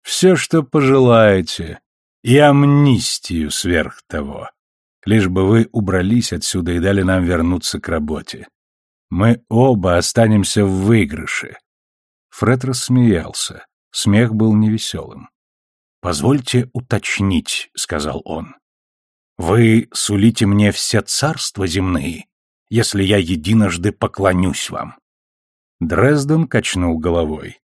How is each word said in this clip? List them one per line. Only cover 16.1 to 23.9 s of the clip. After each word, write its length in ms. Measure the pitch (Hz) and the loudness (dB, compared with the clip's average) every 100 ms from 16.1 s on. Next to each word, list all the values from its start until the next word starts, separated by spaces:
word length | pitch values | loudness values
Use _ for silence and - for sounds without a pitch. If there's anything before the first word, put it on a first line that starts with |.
| 73 71 143 127 123 127 | -2 0 0 0 -2 -2
уточнить», — 1000 | 123 - 104 - - 98 85 - - - - | -10 -4 -6 -4 -2 0 0 -2 -8 -8 -12
сказал 460 | - 80 73 78 | -8 -6 -6 -8
он. 320 | - 78 - - _ _ _ _ _ _ _ - | -10 -12 -12 -20 _ _ _ _ _ _ _ -8
«Вы 520 | 85 110 113 113 113 | 0 4 6 4 0
сулите 520 | - - 101 110 113 101 | -8 -2 2 2 4 2
мне 260 | 101 104 | 4 2
все 300 | 98 - 110 | 0 -2 -2
царства 640 | - - - 160 - - 95 | -2 -4 -2 -4 -8 -6 -4
земные, 600 | 90 92 85 71 82 - _ _ _ _ | -2 -2 -2 -4 -10 -16 _ _ _ _
если 340 | 110 110 101 | -2 0 0
я 140 | 95 104 | 2 0
единожды 720 | 82 87 78 110 101 85 98 | 0 -4 2 2 2 0 -4